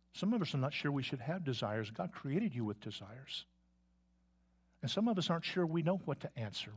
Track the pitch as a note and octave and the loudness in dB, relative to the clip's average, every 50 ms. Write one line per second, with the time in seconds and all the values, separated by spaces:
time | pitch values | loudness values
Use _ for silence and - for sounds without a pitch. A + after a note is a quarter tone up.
0 | _ _ - - - G3+ A#3 A#3 F3 - - C#3 B2+ C#3 D3 - - D3 C#3+ C#3 | _ _ -6 -2 2 2 4 2 2 2 2 2 0 0 0 0 0 0 2 0
1 | B2+ - - C3 A2 D3 E3+ F3+ E3+ C#3 B2 A2 - G2+ G#2+ A2+ A2 G2+ A2 - | 0 -2 -2 -4 -2 -2 -4 -2 0 -2 0 0 0 0 0 0 -2 -2 -4 -4
2 | F2+ F2+ - - - C#3 C#3 F3+ A#3 G#3 B2+ B2 A#2 G#2 G#2 - - A2 G2+ - | -4 -4 -6 -6 -4 0 0 2 2 0 0 0 -2 -2 -2 -4 -6 -10 -10 -10
3 | F#2+ G2 A2 B2+ C3+ - - - - - _ _ _ _ _ _ _ _ _ _ | -12 -14 -14 -14 -12 -10 -10 -10 -10 -12 _ _ _ _ _ _ _ _ _ _
4 | _ _ _ _ _ _ _ _ _ _ _ _ _ _ _ _ - C3 - G3 | _ _ _ _ _ _ _ _ _ _ _ _ _ _ _ _ -6 -2 2 2
5 | G#3+ A#3+ A3+ F#3 D#3 - F3 E3 - - - F#3 F3 D#3+ D#3+ E3+ D#3+ D#3+ F#3+ G3 | 4 4 4 4 4 4 2 2 2 0 2 2 4 4 4 4 4 4 2 2
6 | - - C#3 - - - - C3+ A2+ G#2 G2+ - - G#2+ G#2+ | 0 -2 -2 -2 -4 -6 -6 -4 -6 -4 -4 -6 -8 -8 -10